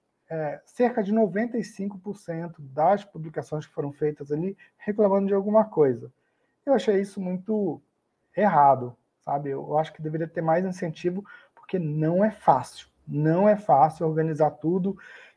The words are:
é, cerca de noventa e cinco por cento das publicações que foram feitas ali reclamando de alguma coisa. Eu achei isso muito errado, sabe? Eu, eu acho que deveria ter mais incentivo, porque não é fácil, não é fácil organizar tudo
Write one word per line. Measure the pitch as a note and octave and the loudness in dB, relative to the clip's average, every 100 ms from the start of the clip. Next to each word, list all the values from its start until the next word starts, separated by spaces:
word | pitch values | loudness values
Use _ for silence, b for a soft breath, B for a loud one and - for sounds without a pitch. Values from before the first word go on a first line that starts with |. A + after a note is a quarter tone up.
| _ _ - | _ _ -12
é, | D#3+ D3+ - _ | -8 -6 -8 _
cerca | - A#3+ A#3+ | -2 0 0
de | G3 | -2
noventa | A3 G#3+ F#3+ A#3 A#3 | 0 0 0 -4 -6
e | |
cinco | - - G3 G3 | -8 -8 -10 -10
por | G#3 G3+ | -12 -12
cento | - E3 E3+ E3 | -10 -10 -10 -14
das | C#3 C3+ E3 G3+ | -10 0 2 2
publicações | - D#3+ D#3+ D#3+ C3 D#3 - | -2 -14 -12 -10 -8 -10 -8
que | |
foram | - C#3+ | -8 -8
feitas | C#3+ D3+ D3 C#3+ | -4 -4 -4 -6
ali | D3+ F#3 G3 b b | -4 -4 -8 b b
reclamando | - G#3 G#3 G3 G3 | -6 0 2 2 0
de | |
alguma | G3 G3+ A3 G#3+ | 0 2 2 2
coisa. | - C#3+ A#2 B2 _ _ _ _ _ - | 4 2 2 -8 _ _ _ _ _ 0
Eu | |
achei | C4+ - G3 | 0 2 0
isso | G3+ G3+ | -2 -6
muito | F3+ F3+ F#3 G#3+ F#3+ C3+ _ _ _ _ _ - | -6 -6 -4 -2 -2 -6 _ _ _ _ _ 0
errado, | G3+ D#3+ C#3 B2+ B2 - _ _ | 2 6 6 4 0 -12 _ _
sabe? | - C#3+ C#3+ | -6 -6 -4
Eu, | C3+ D3+ | -8 -4
eu | D3+ | -2
acho | D#3 | -2
que | - | -6
deveria | D#3 D#3 D#3+ | -8 -6 -6
ter | F3 | -4
mais | E3 E3 | 0 0
incentivo, | F#3+ F3+ E3+ D#3 F3 F#3 G3+ B B _ | 0 -4 -8 -6 -6 -6 -8 B B _
porque | - F#3 | -8 -6
não | D#3 D3+ D#3 F3+ | -4 -2 0 2
é | G#3+ | 0
fácil, | G#3+ - C3 - - - _ - | 2 2 2 0 -14 -20 _ -8
não | D3 D3+ E3+ G#3 | -2 2 4 4
é | G#3 | 4
fácil | - C#3 D#3 D#3+ D#3+ | 4 4 4 2 -2
organizar | D#3 D#3+ D3+ D3+ | 0 -2 0 0
tudo | D3+ D#3 F#3 F#3+ F#3+ B B B | 0 -2 -2 -2 -6 B B B